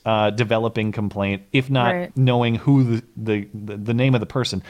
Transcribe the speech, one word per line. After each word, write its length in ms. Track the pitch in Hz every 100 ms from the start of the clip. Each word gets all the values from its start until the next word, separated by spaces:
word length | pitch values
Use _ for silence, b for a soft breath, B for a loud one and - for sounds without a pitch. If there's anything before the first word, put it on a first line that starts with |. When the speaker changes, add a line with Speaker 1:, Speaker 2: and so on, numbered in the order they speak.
| 113
Speaker 1:
uh, 240 | 107 107
developing 640 | 107 110 113 113 110 107
complaint, 520 | 107 101 101 98 98 -
if 180 | 139 131
not 240 | 131 120
Speaker 2:
Right. 240 | 175 175 131
Speaker 1:
knowing 380 | 127 120 120 117
who 280 | 139 139
the, 200 | 123 113 - -
the, 300 | 110 104 98
the, 240 | 104 104 104
the 160 | 104
name 200 | 117 135
of 60 | 123
the 40 | 104
person. 360 | 131 120 95